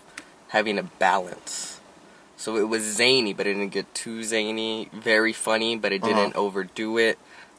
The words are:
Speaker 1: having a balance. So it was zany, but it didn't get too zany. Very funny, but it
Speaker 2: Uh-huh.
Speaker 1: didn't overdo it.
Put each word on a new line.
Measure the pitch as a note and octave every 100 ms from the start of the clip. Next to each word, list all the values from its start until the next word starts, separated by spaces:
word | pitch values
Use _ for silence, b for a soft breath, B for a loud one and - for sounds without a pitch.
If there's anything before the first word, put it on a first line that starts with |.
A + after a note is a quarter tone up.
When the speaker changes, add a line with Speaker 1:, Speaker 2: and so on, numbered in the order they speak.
| - B B - -
Speaker 1:
having | A2 G#2+ G2+
a |
balance. | F2+ - F#2 F#2+ F2+ - - - - - - - b b b -
So | - A2
it | G#2+
was | A2
zany, | G#2+ G#2 A#2+ C3 A2
but | F#2 G2
it |
didn't | G2+ G2+
get | G2 F#2+
too | - - A2+
zany. | A2 A2+ G#2+ A2 A2 A2 G#2
Very | G#2 A2+ G#2+ A2
funny, | A2 - A2 A2+ A#2
but | G#2
it | G2
Speaker 2:
Uh-huh. | A2
Speaker 1:
didn't | G#2+ G2+ -
overdo | G2+ G2 F#2 - A2 A2+
it. | A2+ - B B B